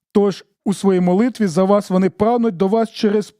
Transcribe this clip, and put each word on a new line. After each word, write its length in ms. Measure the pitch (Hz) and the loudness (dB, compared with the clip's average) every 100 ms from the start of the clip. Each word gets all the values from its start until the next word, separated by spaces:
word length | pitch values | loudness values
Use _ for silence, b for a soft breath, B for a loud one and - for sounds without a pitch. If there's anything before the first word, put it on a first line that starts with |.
| _ | _
Тож 340 | 214 202 175 - _ - | 0 0 -2 -14 _ -6
у 80 | |
своїй 280 | 185 196 185 | -2 0 2
молитві 460 | 180 180 247 220 202 | 2 2 0 -2 -2
за 160 | 156 | 0
вас 260 | 190 202 196 | 2 2 0
вони 200 | 185 190 | 0 0
прагнуть 480 | - 214 240 226 170 | 0 -2 0 -2 -2
до 100 | 190 | -2
вас 240 | 226 220 | 0 -2
через 420 | - 214 208 - _ | -2 -2 0 -4 _